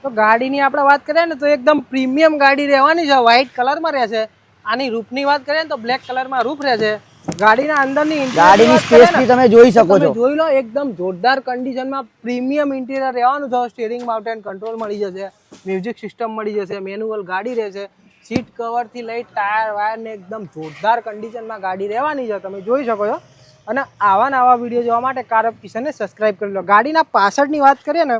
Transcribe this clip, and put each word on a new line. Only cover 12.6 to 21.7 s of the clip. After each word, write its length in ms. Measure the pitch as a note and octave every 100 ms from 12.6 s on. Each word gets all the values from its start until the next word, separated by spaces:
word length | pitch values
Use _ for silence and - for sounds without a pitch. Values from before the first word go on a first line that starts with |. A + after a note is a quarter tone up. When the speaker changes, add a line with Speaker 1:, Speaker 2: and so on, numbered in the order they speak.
| C#4+ C4+
Speaker 1:
ઇન્ટિરિયર 340 | B3+ C4+ C4
રહેવાનું 360 | B3 A#3+ C#4+ C#4
છે. 80 | B3 A#3+
સ્ટીરિંગ 320 | - A3 A#3+ A#3+
માઉન્ટેન 340 | A3 G#3+ A3+ G3+
કંટ્રોલ 300 | F#3+ A3 A3+
મળી 180 | A3 G#3
જશે, 240 | G3+ F#3 G3 _ _ - F#3
મ્યુઝિક 380 | F#3+ G3 A#3
સિસ્ટમ 260 | G3+ _ A3+ A3
મળી 200 | G#3+ G#3
જશે, 260 | F#3+ G3+ F#3+
મેન્યુઅલ 340 | G3+ A3 G#3+ F#3
ગાડી 240 | F#3 A3 A#3+
રહેશે. 220 | G#3 F#3+ G3+ _ _ _ _
સીટ 200 | A#3+ A#3 -
કવરથી 480 | A#3 A#3+ A#3 B3 A3+
લઈ 160 | A#3 A#3+
ટાયર 420 | - G3+ G#3+ A3 G#3
વાયર 180 | G#3 A3+
ને 100 | A3+ G#3+
એકદમ 280 | F3+ A3 F3+
જોરદાર 440 | D#3+ D#3 D3+ G3+ A#3 A3+
કન્ડિશનમાં 520 | G#3+ A3 A#3 A3 G#3+
ગાડી 240 | F#3+